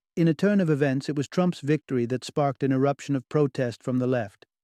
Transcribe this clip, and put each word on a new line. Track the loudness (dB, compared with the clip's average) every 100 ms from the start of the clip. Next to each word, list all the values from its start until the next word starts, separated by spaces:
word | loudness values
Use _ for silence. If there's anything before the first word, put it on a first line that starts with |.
| _ 0
in | 2
a |
turn | 2 2 2
of | 2
events, | 2 2 0 -4
it | -4
was | -4
Trump's | 0 0 0
victory | -2 -2 -2 -2 -2
that | -4 -4
sparked | -2 -2 0
an | 0
eruption | 2 2 0 -2 -4
of | -2
protest | 0 0 0 -4 -4
from | -4 -2
the | 0
left. | 0 -4 -12 _ _